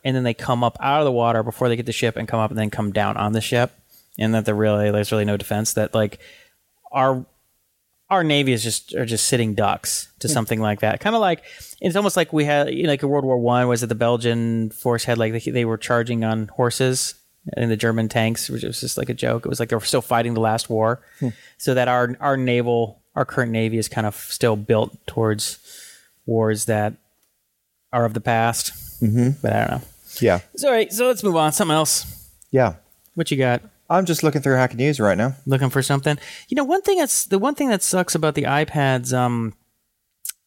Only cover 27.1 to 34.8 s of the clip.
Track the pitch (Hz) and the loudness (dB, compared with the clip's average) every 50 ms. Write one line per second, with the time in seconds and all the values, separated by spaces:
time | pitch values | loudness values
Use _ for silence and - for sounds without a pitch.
27.1 | _ _ _ _ _ _ _ _ _ _ _ _ _ _ _ _ - 120 117 113 | _ _ _ _ _ _ _ _ _ _ _ _ _ _ _ _ -2 0 0 0
28.1 | 110 123 - - 117 113 113 117 110 - - - - - - - - - 127 107 | -2 -2 0 0 2 2 2 2 0 -2 -4 -8 -10 -12 -14 -16 -6 -2 0 2
29.1 | 107 123 120 127 143 139 - 117 107 110 113 - - 127 - - - _ _ - | 2 2 2 2 0 0 0 0 0 2 0 0 -2 -6 -8 -10 -18 _ _ -16
30.1 | - - 123 107 90 90 - _ - - 277 277 247 226 214 233 196 214 247 254 | -4 0 2 2 2 2 0 _ -8 -2 0 2 2 2 2 0 -2 0 0 0
31.1 | 247 185 208 202 170 160 156 151 151 - 208 165 151 156 156 - - - - - | 0 0 0 0 2 2 2 2 2 0 0 2 2 2 2 2 0 -2 -4 -8
32.1 | - - - - _ _ _ _ - 131 123 104 80 - _ _ _ _ _ _ | -14 -18 -20 -20 _ _ _ _ 2 4 4 4 0 -4 _ _ _ _ _ _
33.1 | - 170 160 - 156 135 131 123 123 120 - - _ _ _ - 165 180 190 175 | -8 -6 -4 -2 0 0 2 2 2 0 -2 -8 _ _ _ 0 0 2 2 2
34.1 | 165 - - 156 147 151 135 143 131 127 127 123 - 117 | 0 0 2 0 0 2 2 2 4 4 4 2 2 0